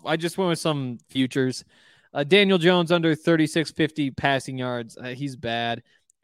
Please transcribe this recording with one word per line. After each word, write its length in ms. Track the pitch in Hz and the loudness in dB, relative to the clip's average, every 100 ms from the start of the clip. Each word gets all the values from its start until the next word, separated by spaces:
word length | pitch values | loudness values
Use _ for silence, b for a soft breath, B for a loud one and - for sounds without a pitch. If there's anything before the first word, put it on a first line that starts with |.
I 120 | - 160 | -4 -2
just 200 | 170 - | -2 -2
went 100 | 185 | -2
with 100 | 160 | 0
some 400 | 165 147 127 117 _ | -2 -2 -4 -10 _
futures. 560 | 135 127 143 131 127 - b b b b | -2 -2 0 -2 -4 -12 b b b b
Uh, 120 | 143 | -6
Daniel 340 | 147 196 196 190 | 2 4 6 4
Jones 320 | 165 180 170 | 4 4 4
under 240 | 175 165 | 2 2
thirty-six 560 | 156 - 165 151 165 151 | 0 2 2 2 0 -4
fifty 400 | - 151 - 139 | -2 -2 -2 -6
passing 480 | - 139 135 - 131 | -2 0 0 -2 -6
yards. 380 | 127 123 117 - | -4 -6 -8 -12
Uh, 120 | 123 | -12
he's 280 | 123 143 127 | -8 -10 -8
bad. 460 | 117 117 117 117 - _ _ _ | -6 -4 -4 -6 -10 _ _ _